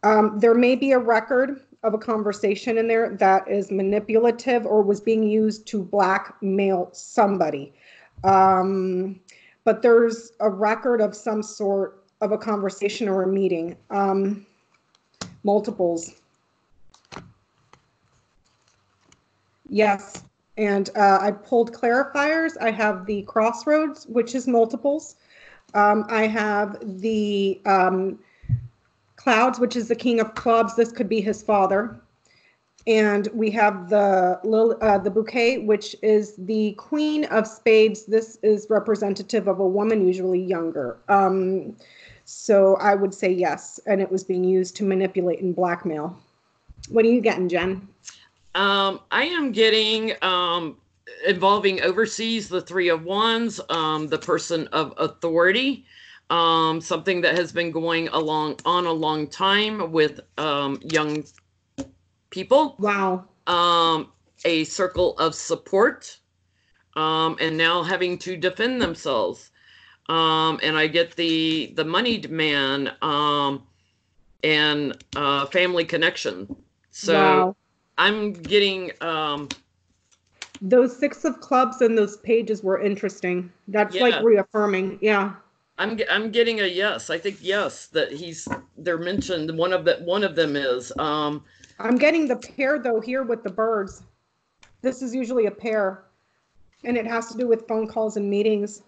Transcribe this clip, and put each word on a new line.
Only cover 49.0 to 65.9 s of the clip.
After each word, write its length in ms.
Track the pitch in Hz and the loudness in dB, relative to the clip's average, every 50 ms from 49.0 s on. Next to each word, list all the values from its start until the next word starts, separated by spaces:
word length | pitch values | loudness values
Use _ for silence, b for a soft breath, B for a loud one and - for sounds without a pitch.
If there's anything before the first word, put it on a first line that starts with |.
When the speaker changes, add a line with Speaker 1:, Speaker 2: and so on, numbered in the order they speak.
| _ _ | _ _
Speaker 2:
I 120 | - 208 269 | -2 0 0
am 260 | 330 359 339 294 262 | 0 -2 -2 -4 -2
getting, 640 | 214 202 220 220 214 220 220 214 220 220 220 226 - - | 2 4 4 4 4 2 2 0 0 -2 -2 -4 -4 -2
um, 560 | - 185 185 180 180 175 170 175 170 151 - _ _ _ _ _ _ - - - - | -2 0 0 0 0 0 -2 -2 -4 -6 -12 _ _ _ _ _ _ -20 -18 -4 -2
involving 560 | 196 196 175 175 196 202 208 185 196 190 180 | -2 0 2 4 4 4 4 2 0 0 0
overseas, 640 | 131 175 185 190 226 214 - - 226 226 226 226 202 - | -2 -2 0 0 0 -2 -2 -6 -4 -4 -4 -4 -4 -4
the 140 | 175 180 | -6 -6
Three 260 | 170 - 175 190 180 175 | -6 -4 -4 -2 0 0
of 160 | 170 160 160 | 0 -2 -2
Wands, 560 | 170 190 202 220 226 226 226 233 226 202 - - - | -4 -2 0 0 0 0 0 -2 -4 -6 -8 -8 -6
um, 400 | 160 165 160 156 156 156 156 147 | -4 -2 -2 -2 -2 -4 -4 -4
the 100 | 160 - | -6 -6
person 480 | - - 143 165 160 - 170 165 151 - | -2 -2 -2 -2 -2 -4 -4 -6 -4 -4
of 260 | - 151 156 135 - | -4 -4 -4 -4 -4
authority, 880 | - 151 156 - _ - 170 160 170 170 185 196 240 262 277 269 - B B B B B B B B B _ | -4 -4 -4 -4 _ -6 -2 2 4 4 4 4 2 0 -2 -4 -6 B B B B B B B B B _
um, 500 | 165 170 170 165 165 165 160 160 160 165 | 0 2 4 4 4 4 2 2 0 -2
something 400 | 160 - 180 160 160 190 185 180 | -4 -6 -6 -4 -2 -2 -2 0
that 160 | 170 160 147 | 0 0 0
has 160 | 175 180 151 | 0 -2 -2
been 180 | 110 170 170 170 | -4 -4 -4 -4
going 380 | 160 165 165 170 165 165 165 - | -4 -4 -4 -2 -2 -2 -2 -2
along 480 | - 156 160 156 156 156 151 151 139 - - | -2 -2 -2 0 -2 -2 -2 -4 -6 -6 -2
on 220 | 156 175 175 180 | -2 0 0 0
a 60 | 170 | -2
long 340 | 165 156 156 156 156 156 151 147 | -2 -2 -2 -2 -2 -2 -4 -8
time 640 | - - 185 196 196 208 214 214 214 214 180 165 | -6 -2 0 2 2 2 0 0 -2 -6 -6 -2
with, 280 | 160 165 151 147 147 - - _ _ - | 2 2 2 2 0 -6 -20 _ _ -6
um, 420 | 147 156 143 143 143 139 139 - | -4 -2 -2 -2 -2 -4 -4 -6
young 400 | - 151 160 156 151 151 151 151 147 - _ _ _ _ _ _ _ _ _ - - - _ _ _ _ _ _ _ _ | -8 -2 -2 -2 0 0 -4 -6 -8 -12 _ _ _ _ _ _ _ _ _ -14 -14 -14 _ _ _ _ _ _ _ _
people. 460 | - 185 185 - 247 - 208 185 - - | -12 -12 0 4 4 4 4 2 -2 -4
Speaker 1:
Wow. 460 | 196 208 202 202 196 190 185 185 185 _ _ _ _ | -2 0 0 0 0 0 -2 -2 -6 _ _ _ _
Speaker 2:
Um, 640 | - 175 175 175 175 170 170 165 165 165 156 - - _ _ _ _ _ _ - | 0 2 4 4 4 4 4 4 4 2 0 -2 -8 _ _ _ _ _ _ -2
a 180 | 170 170 160 156 | 0 0 0 -2
circle 520 | 156 - - 190 180 - 165 180 165 - - | -4 -2 -2 -2 -2 0 0 0 0 2 0
of 160 | 151 160 151 | -2 -2 -2
support, 840 | - - - 165 156 _ - - 190 220 247 | -4 -6 -6 -6 -6 _ -2 2 2 2 2